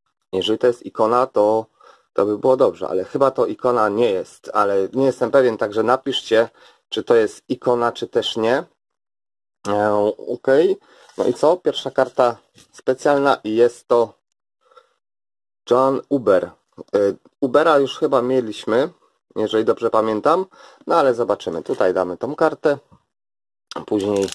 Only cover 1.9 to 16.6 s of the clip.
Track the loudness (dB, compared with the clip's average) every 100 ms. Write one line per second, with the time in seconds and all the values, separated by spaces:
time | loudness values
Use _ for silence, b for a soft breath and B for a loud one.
1.9 | b b -4 -2 0 2 2 2 0 -6
2.9 | -6 -4 0 0 0 -2 -2 -2 0 0
3.9 | 0 0 -2 -6 -14 -8 -2 0 0 -2
4.9 | 0 0 0 0 2 2 0 -4 0 0
5.9 | 0 0 -6 0 0 0 _ b b _
6.9 | -6 2 2 2 -4 -10 -6 -2 0 0
7.9 | -4 -6 -4 -4 -2 0 0 -4 _ _
8.9 | _ _ _ _ _ _ _ -4 -2 0
9.9 | 0 0 -2 -8 -6 2 2 2 0 b
10.9 | b b -4 -2 0 0 0 -2 -4 -4
11.9 | -2 -2 0 0 -2 _ _ _ -10 -4
12.9 | -2 0 2 2 0 -2 2 0 0 -2
13.9 | 0 0 -6 _ _ _ _ b b b
14.9 | b _ _ _ _ _ _ 0 2 2
15.9 | 0 -2 -2 2 0 0 -12